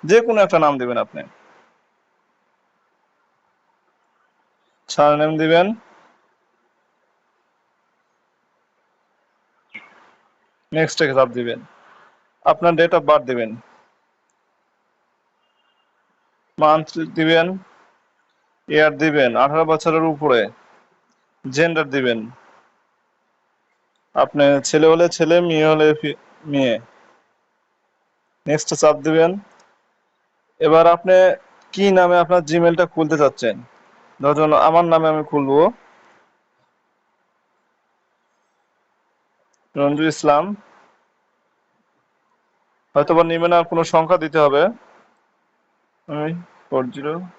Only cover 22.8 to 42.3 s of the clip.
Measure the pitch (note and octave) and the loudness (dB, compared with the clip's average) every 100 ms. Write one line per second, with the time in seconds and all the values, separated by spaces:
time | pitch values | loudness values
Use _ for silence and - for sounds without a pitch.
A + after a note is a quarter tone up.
22.8 | _ _ _ _ _ _ _ _ _ _ | _ _ _ _ _ _ _ _ _ _
23.8 | _ _ _ C3 C3+ D3 C#3+ C#3 C3+ D#3 | _ _ _ -4 -2 2 2 2 0 2
24.8 | D#3 E3 E3+ - D#3 F3 F3 D#3 D#3 D#3 | 4 4 2 0 0 2 0 0 0 2
25.8 | D#3 D3+ D3+ - _ _ D#3+ C#3+ C3 A2 | 2 0 -4 -10 _ _ -8 -4 -2 -4
26.8 | B2 _ _ _ _ _ _ _ _ _ | -8 _ _ _ _ _ _ _ _ _
27.8 | _ _ _ _ _ _ - D3+ - D#3 | _ _ _ _ _ _ -6 -6 -4 0
28.8 | D#3 D3 C#3+ D#3+ E3 G3 - _ _ _ | 0 0 -2 0 0 -2 -14 _ _ _
29.8 | _ _ _ _ _ _ _ _ D#3 D#3+ | _ _ _ _ _ _ _ _ 2 4
30.8 | - E3+ F#3 F#3 F#3 - _ _ _ - | 4 2 2 4 4 0 _ _ _ -2
31.8 | G3+ F#3+ F3+ F3 E3+ F3+ D3 E3+ E3+ E3+ | 2 4 4 2 2 0 0 0 0 0
32.8 | E3+ - D#3 D3+ C#3+ - A#2 G2+ B2 _ | -2 -2 -4 0 0 0 -6 -6 -14 _
33.8 | _ _ _ _ C#3 D3 D#3 D3+ - E3 | _ _ _ _ -2 0 2 2 4 2
34.8 | E3+ D#3+ D#3+ D#3 D3+ D3 C#3 C#3 F3+ A#3+ | 2 2 0 -2 -4 -4 0 2 2 0
35.8 | _ _ _ _ _ _ _ _ _ _ | _ _ _ _ _ _ _ _ _ _
36.8 | _ _ _ _ _ _ _ _ _ _ | _ _ _ _ _ _ _ _ _ _
37.8 | _ _ _ _ _ _ _ _ _ _ | _ _ _ _ _ _ _ _ _ _
38.8 | _ _ _ _ _ _ _ _ _ C#3+ | _ _ _ _ _ _ _ _ _ -4
39.8 | C#3+ D3 D#3+ D3+ D3+ D3 F3+ G#3 _ _ | -4 -2 -4 -2 0 0 0 -10 _ _
40.8 | _ _ _ _ _ _ _ _ _ _ | _ _ _ _ _ _ _ _ _ _
41.8 | _ _ _ _ _ | _ _ _ _ _